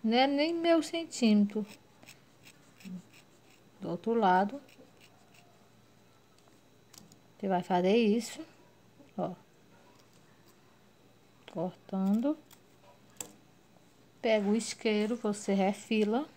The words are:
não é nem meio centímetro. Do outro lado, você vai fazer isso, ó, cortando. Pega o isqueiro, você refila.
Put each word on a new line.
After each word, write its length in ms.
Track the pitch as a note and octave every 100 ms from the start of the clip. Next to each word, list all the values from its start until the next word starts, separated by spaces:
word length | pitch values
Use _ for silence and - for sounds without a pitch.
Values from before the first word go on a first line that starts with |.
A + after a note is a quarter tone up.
não 140 | A3 A#3+
é 100 | C4+
nem 280 | C#4+ D#4
meio 280 | E4+ E4+ E4
centímetro. 840 | D#4 E4 E4 - A3+ G#3 G3+ G#3+ G3+ - - - - - - - - - - - F#3+ F3+ - - - - - - - -
Do 120 | -
outro 240 | F3 A3+
lado, 440 | A#3 G3 F#3 G#3 C#4 - - - - - - - - - - - - _ _ _ - _ _ - - _ _ _ - - - - -
você 100 | G3
vai 140 | F3+
fazer 320 | F3 F3+ F#3
isso, 460 | A3+ A3 A3+ A3 - D#4+ - - _ _ _ - -
ó, 140 | F3+ F3 - - - - - - - - - - - - - - _ _ - _ _ - -
cortando. 840 | - F3+ - - F#3+ F#3+ G#3+ C4+ D4+ - - _ _ - - - - - - - - _ - - _ - -
Pega 260 | A#3+ G#3+ G3+
o 80 | A3
isqueiro, 600 | A3+ - A3+ G#3 G#3+ A#3+
você 360 | G#3+ G#3 -
refila. 720 | G3 F#3+ G3+ - A3 G#3 A#3 D#4